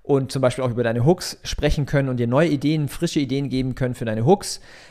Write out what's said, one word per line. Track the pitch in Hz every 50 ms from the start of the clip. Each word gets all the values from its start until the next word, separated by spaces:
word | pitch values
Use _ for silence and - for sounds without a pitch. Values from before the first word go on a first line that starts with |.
und | _ - 143 135 135 -
zum | - 139
Beispiel | 131 123 - - 131
auch | 127
über | 113 120 117
deine | 113 113 120 120
Hooks | 156 185 - - - - - -
sprechen | - - - 147 147 - 151 139
können | - 151 139 139 131
und | 127
dir | 120 120
neue | 117 123 143 170 160
Ideen, | 147 131 - 147 160 156 147 131
frische | - - 170 170 - 160
Ideen | 139 117 135 139 143 131
geben | 127 131 127 131 123
können | - 131 123 120
für | - 127
deine | 113 107 110 113
Hooks. | 143 196 202 - - - - - - - - - -